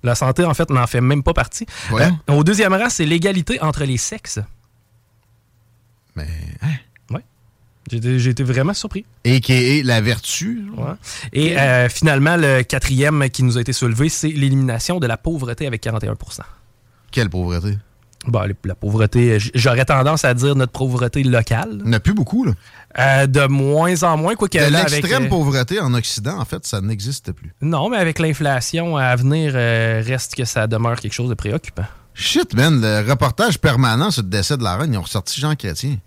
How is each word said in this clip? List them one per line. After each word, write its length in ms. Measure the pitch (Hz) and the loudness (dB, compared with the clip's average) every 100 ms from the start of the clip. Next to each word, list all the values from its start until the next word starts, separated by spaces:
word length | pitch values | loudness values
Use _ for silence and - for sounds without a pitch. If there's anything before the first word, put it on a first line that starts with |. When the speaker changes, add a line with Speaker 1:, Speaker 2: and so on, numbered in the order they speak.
Speaker 1:
La 120 | 123 | -2
santé, 300 | 120 131 131 | 0 0 2
en 80 | 175 | 0
fait, 160 | 143 - | 0 0
n'en 180 | 131 120 | 2 0
fait 140 | 127 | 0
même 220 | 127 143 | 2 2
pas 100 | 135 | 0
partie. 320 | 170 117 - 226 - - | -2 -2 -6 -12 -12 -4
Speaker 2:
Voyons. 300 | 110 160 165 - | 2 2 2 2
Speaker 1:
Euh, 60 | |
au 100 | 143 | 4
deuxième 300 | 151 208 202 | 4 4 4
rang, 160 | 190 240 | 2 0
c'est 160 | - 156 | 0 0
l'égalité 520 | 170 190 190 - 247 | 2 2 0 -2 -2
entre 220 | 156 147 | -2 0
les 120 | 143 123 | -2 -2
sexes. 420 | - 220 - - 104 - _ _ _ _ _ _ _ _ _ _ _ _ _ _ _ | -4 -8 -10 -10 -10 -14 _ _ _ _ _ _ _ _ _ _ _ _ _ _ _
Speaker 2:
Mais, 140 | - 76 80 78 - | -12 -8 -8 -10 -8
hein ? 60 | 139 143 - _ _ | -6 -6 -10 _ _
Speaker 1:
Ouais. 140 | - - _ _ _ _ _ - | -10 -10 _ _ _ _ _ -8
J'ai 60 | 117 | -4
été, 220 | 120 127 | 0 2
j'ai 120 | 123 | 2
été 120 | 123 | 0
vraiment 320 | 131 127 147 | 0 0 0
surpris. 320 | 202 208 196 - _ 120 | -2 -6 -10 -12 _ 2
Speaker 2:
A 140 | 127 | 2
K 100 | 113 | 4
A 320 | 127 123 147 | 2 4 2
la 180 | 127 117 | 2 2
vertu. 680 | 107 113 - - 185 240 202 220 | 2 -2 -4 -6 -4 -6 -8 -8
Speaker 1:
Ouais. 160 | 123 190 - - 127 | -8 -8 -14 -14 -6
Et, 200 | 131 156 | -2 0
Speaker 2:
Ok. 60 | 151 | 2
Speaker 1:
euh, 300 | 135 127 123 | 4 4 2
finalement, 480 | - 156 139 147 170 | 2 2 4 4 4
le 260 | 147 131 | 4 4
quatrième 680 | 127 135 - 131 143 151 135 | 2 -2 0 2 2 2 0
qui 140 | 120 | 2
nous 120 | 127 120 | 2 2
a 60 | |
été 100 | 117 | -2
soulevé, 360 | 123 123 113 151 | 0 0 2 0
c'est 180 | - 156 | 0 -4
l'élimination 720 | 151 139 135 131 113 - 180 | 0 2 2 2 -2 -2 -2
de 60 | 127 | -2
la 100 | 113 | -2
pauvreté 500 | - 165 123 120 143 | -4 -4 -6 -6 -6
avec 140 | 113 | -4
quarante 240 | 117 110 | -4 -4
et 40 | 104 | -4
un 80 | 107 | -8
pour 180 | - | -10
cent. 100 | - - - _ _ _ _ _ | -14 -16 -20 _ _ _ _ _
Speaker 2:
Quelle 200 | - 107 | -4 -2
pauvreté ? 480 | 92 87 87 101 104 - _ _ _ - | -2 -2 -2 -2 -6 -8 _ _ _ -4
Speaker 1:
Bah, 200 | 107 98 | -2 -2
le, 80 | 98 | -6
la 100 | 98 | -8
pauvreté, 640 | 92 104 107 110 123 120 107 | -6 -4 0 2 4 4 2
j-, 120 | 110 | 0
j'aurais 300 | 127 123 120 | 0 2 2
tendance 400 | 127 135 135 156 | 2 2 4 2
à 80 | 139 | 2
dire 240 | 123 139 139 | 2 2 2
notre 160 | 127 | 0
pauvreté 500 | - 131 123 120 147 | -2 -2 0 -2 0
locale. 520 | 131 120 113 113 220 214 | 2 2 2 -2 -4 -4
Speaker 2:
Il 40 | |
n'y 60 | 202 | 0
en 20 | |
a 80 | - | 2
plus 140 | - | 2
beaucoup, 300 | 208 123 226 | 0 0 0
là. 80 | 220 101 - - - - | 0 -2 -8 -20 -14 0
Speaker 1:
Euh, 280 | 131 135 139 | 2 4 4
de 200 | 139 139 | 4 4
moins 540 | 139 135 147 170 180 | 2 2 2 2 2
en 140 | 175 156 | 2 2
moins, 180 | 160 | 0
quoi 140 | 220 202 | 0 0
que 80 | 165 | 2
Speaker 2:
De 60 | 147 | 4
Speaker 1:
là, 120 | 156 | 4
Speaker 2:
l'extrême 280 | 151 147 151 | 2 0 0
Speaker 1:
avec, 140 | 254 233 | 0 2
euh, 20 | |
Speaker 2:
pauvreté 500 | 175 143 135 123 202 | 2 2 0 0 -2
en 140 | 147 | 0
Occident, 460 | 120 - - 107 185 | 0 -2 -4 -6 -6
en 40 | 135 | -6
fait, 180 | - | -8
ça 160 | - 104 | -6 -4
n'existe 520 | 98 107 110 139 - | -4 -4 -6 -8 -10
plus. 200 | - 82 _ | -12 -14 _
Speaker 1:
Non, 300 | 147 160 185 | -4 -2 -2
mais 80 | 240 | 0
avec 200 | 170 156 | 0 0
l'inflation 760 | 160 147 147 131 117 165 170 151 | -2 0 0 0 -2 -4 -2 0
à 180 | 131 | 2
venir, 380 | 123 131 156 151 131 | 2 2 2 0 0
euh, 460 | 117 113 113 113 110 | 0 0 0 -2 -2
reste 300 | 131 - - | -6 -6 -6
que 100 | 120 | -4
ça 200 | 120 110 | -2 -2
demeure 340 | 110 117 117 | 0 -2 -2
quelque 120 | - | -6
chose 160 | - 123 | -6 -4
de 60 | |
préoccupant. 500 | 110 104 147 - - 104 - _ | -4 -4 -6 -6 -10 -10 -12 _
Speaker 2:
Shit, 400 | - - 302 349 | -8 -2 0 0
man, 260 | 113 147 147 | 2 4 4
le 260 | 110 107 107 | 2 0 0
reportage 480 | 131 139 - 226 147 | 0 0 2 0 2
permanent 520 | 160 123 127 113 196 | 2 4 2 2 0
sur 120 | 156 | -2
le 60 | 98 | -2
décès 260 | 101 101 143 | -2 -2 -2
de 60 | |
la 120 | 110 92 | -2 -2
reine, 160 | 160 | -2
ils 20 | 107 | -2
ont 60 | |
ressorti 360 | 82 - - - | -4 -6 -6 -4
Jean 160 | 151 | -4
Chrétien. 440 | 151 98 78 135 120 | -4 -4 -6 -4 -6